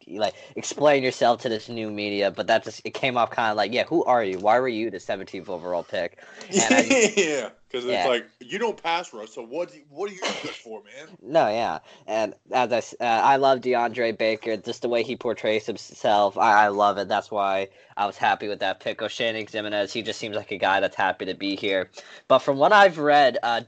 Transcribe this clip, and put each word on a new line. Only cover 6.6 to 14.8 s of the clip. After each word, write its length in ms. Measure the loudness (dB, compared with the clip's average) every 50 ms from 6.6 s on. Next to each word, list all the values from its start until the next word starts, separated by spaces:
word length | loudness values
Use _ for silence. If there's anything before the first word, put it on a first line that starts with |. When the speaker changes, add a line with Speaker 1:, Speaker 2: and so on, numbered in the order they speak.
| 2 4 4
Speaker 1:
I 80 | 2
just 340 | 2 4 4 4 4 2 2
Speaker 2:
<laughs> 0 |
Yeah, 340 | 2 0 0 0 -2 -4 -6 -10 _ _ _
'cause 140 | -8 -6 -4
it's 80 | -2
Speaker 1:
Yeah. 140 | -2 0 2 2
Speaker 2:
like, 180 | 0 0 -2 -8 _ -20
"You 180 | -14 -10 -6 -4
don't 240 | -4 -4 -4 -4
pass 300 | -4 -4 -4 -4 -6 -8
rush, 180 | -14 -16 -16 -14
so 120 | -14 -14
what 280 | -12 -8 -8 -8 -8 -8
do 80 | -10 -20
you, 60 | -20 _
what 200 | -12 -10 -10 -10
are 40 | -8
you 60 | -8
good 300 | -6 -6 -6 -6 -8 -10
for, 320 | -12 -14 -16 -16 -16 -16
man?" 260 | -16 -18 -20 -20 -20 -20
Speaker 1:
<laughs> 60 | -20 -18 -6
No, 220 | 0 2 2 2
yeah. 320 | 2 0 0 -2 -2 -4 -6 -10 -16 -20 -16 _
And 280 | -6 -4 -2 -2 -4 -6 _ _ -2
as 220 | 0 0 0 2
I 40 | 0 -2
s-, 160 | -2 -4 -8 -4
uh, 40 | -2
I 320 | 0 2 4 4 4 4
love 240 | 6 4 4 2 2
DeAndre 560 | 2 0 0 2 0 0 -2 -2 -2 -2 -2 0
Baker, 380 | 0 0 0 -2 -4 -4 -4
just 260 | -4 -6 -8 -8 -6